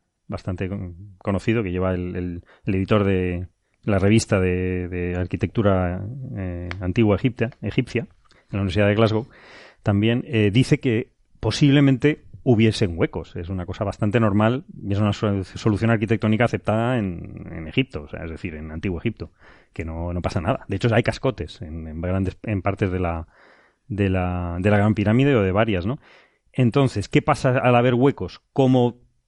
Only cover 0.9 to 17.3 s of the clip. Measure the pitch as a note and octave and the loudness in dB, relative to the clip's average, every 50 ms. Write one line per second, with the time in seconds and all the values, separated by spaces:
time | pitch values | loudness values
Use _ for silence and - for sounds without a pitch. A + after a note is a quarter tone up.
0.9 | E2+ E2 G#2 G#2 F#2 _ - G#2 G2 F2 - A2+ A2 A#2 G#2+ F2+ F2+ F2+ F#2 F#2 | -12 -16 -18 -20 -20 _ -4 -2 -2 -2 0 0 0 0 0 -2 -2 0 0 0
1.9 | F#2 F2+ F2+ F2+ F#2 F#2 F2+ F2+ F2 F2 - _ - _ _ G#2+ G2 F#2+ G2 - | 0 -2 -4 -6 -6 -6 -6 -6 -8 -10 -14 _ -20 _ _ -2 -2 0 2 2
2.9 | A2+ G#2 G2+ G2 F#2+ F#2 F2+ F2+ F2 F2+ F2+ - _ _ _ _ _ _ _ A#2 | 2 2 4 2 2 2 0 -2 -2 -4 -6 -10 _ _ _ _ _ _ _ 0
3.9 | G2+ F#2+ F#2 G2+ A2 A#2 - - G#2+ F#2+ F#2 F2+ F2+ F2+ F#2 F#2 F2+ F2+ F2+ F2 | 0 2 4 6 6 4 4 2 0 2 2 2 0 0 -2 -2 -2 -4 -4 -6
4.9 | F2+ F2 F2 F2 F2+ F2+ F2+ F2+ - F2 - F2 - A#2+ G2 G2+ F#2+ F#2 F2+ F2 | -6 -4 -4 -4 -2 -4 -4 -4 -4 -4 -4 -2 -2 0 2 2 2 2 2 0
5.9 | F2 F#2 G2 G#2+ B2+ C#3 C3 - A#2+ G#2 F#2+ F2+ F2 F2 F2 F2 F#2 F#2+ F#2 F2+ | -2 -4 -8 -10 -10 -12 -12 -10 -8 -8 -6 -6 -6 -8 -8 -8 -8 -6 -4 -2
6.9 | F2+ A#2+ A2+ G#2 G2 F2+ - B2+ A2 - A2+ A#2+ - _ - G#2+ - - A#2+ - | 2 2 4 4 4 2 0 -2 -2 -2 -4 -6 -4 _ -8 -4 -2 -2 -4 -2
7.9 | - A2+ - - _ _ _ _ _ _ _ _ - G2 G2+ F#2+ D#2 G#2 G#2 G2+ | -4 -6 -6 -6 _ _ _ _ _ _ _ _ -4 -2 -2 0 2 4 4 4
8.9 | G#2 G#2+ A2+ G#2 G#2+ G#2+ C3 - - - - - - - - - _ _ _ A2 | 4 4 4 4 2 0 -4 -6 -14 -20 -20 -20 -20 -20 -20 -20 _ _ _ 0
9.9 | G2+ G2+ G#2 A2+ A#2 B2 - - - A2 G#2 G2+ F#2+ B2 C3+ - D#3 - - C3 | 2 2 2 2 0 0 -2 -2 0 2 2 4 4 2 4 4 2 0 2 0
10.9 | A2 A2+ - - _ _ _ _ _ _ - C3+ - - D3+ C#3 C3+ D3 C#3+ C#3 | 0 0 -2 -6 _ _ _ _ _ _ -4 -4 0 4 4 6 6 6 6 4
11.9 | C3+ A#2 - D3 D#3 - - - - - - C3+ A#2+ G#2 A2+ A2 - - A2 F2+ | 4 4 2 0 0 0 -8 -20 -20 -2 2 2 4 6 6 4 4 2 -2 -2
12.9 | E2 E2 C3 - - E2+ - - - F#2 E2+ E2+ G2 F#2 F2 - F#2 - G#2 G2 | 0 -2 -2 -2 -2 -10 -10 -10 -12 -12 -8 -6 -6 -6 -6 -8 -6 -4 -4 -6
13.9 | - - A2+ G2+ G2+ A#2+ A2+ G#2 F#2+ G#2 G#2+ A2+ B2 C3 - - - - - G2 | -4 -2 -2 0 2 2 2 2 4 4 2 2 2 -2 -6 -12 -18 -12 -6 -4
14.9 | G2 G2+ G#2+ G#2 G2 - A#2 G#2 G2+ G2 F2+ - - - - A#2 G#2 F#2 A2+ A2+ | -2 0 0 0 0 0 -2 0 0 -2 -4 -6 -12 -4 0 0 0 2 2 0
15.9 | A#2 G#2 A2 F#2+ A#2 G2+ - G#2+ A2 G#2+ A#2+ A2+ - G2+ - - G#2+ A2 A#2 B2 | 2 0 2 0 0 0 2 0 2 2 2 0 0 -4 -2 -2 -2 0 0 -2
16.9 | C3 A#2+ G2+ F#2+ F2 E2 - - | -2 -2 -2 -4 -6 -8 -12 -14